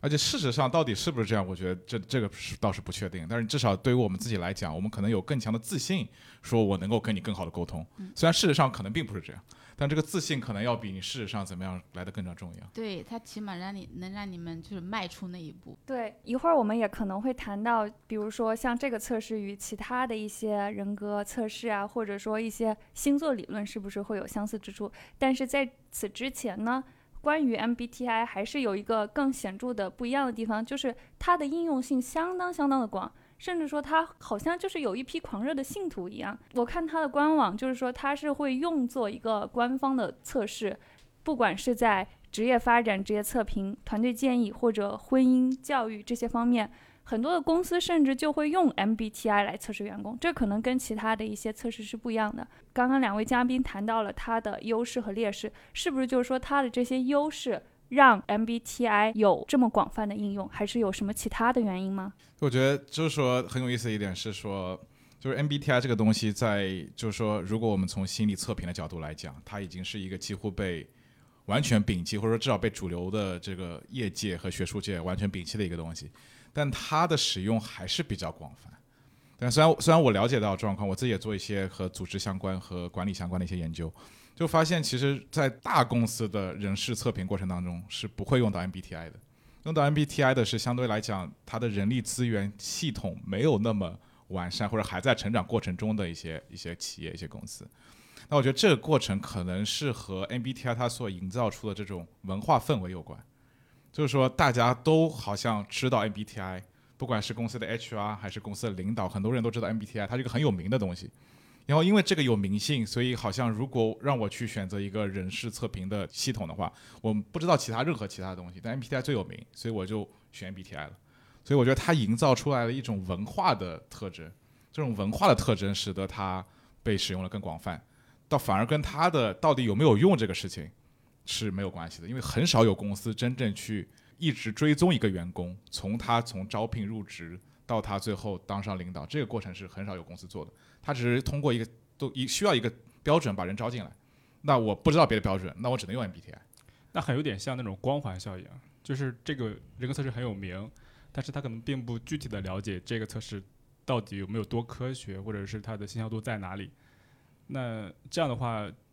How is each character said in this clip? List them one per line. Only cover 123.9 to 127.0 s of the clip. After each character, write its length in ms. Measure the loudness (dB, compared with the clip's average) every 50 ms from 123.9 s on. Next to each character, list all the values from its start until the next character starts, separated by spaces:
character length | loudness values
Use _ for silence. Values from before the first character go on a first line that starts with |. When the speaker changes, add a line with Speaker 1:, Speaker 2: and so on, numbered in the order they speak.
| -14 -10 -10 -10
Speaker 1:
征， 220 | -10 -12 -16 -16 -18 _ _ _ _ _ _ _
这 100 | _ -4
种 140 | -2 -2 0
文 160 | 0 0 0
化 160 | 0 4 6 6
的 80 | 6
特 180 | 6 6 2 2
征 220 | 2 2 -2 -2
使 180 | -2 -4 -4 -4
得 140 | -4 -4 -4
它 380 | -4 -4 -4 -4 -4 -4 -6 -10 _ _ _ _ _ _
被 160 | _ 0 2
使 160 | 2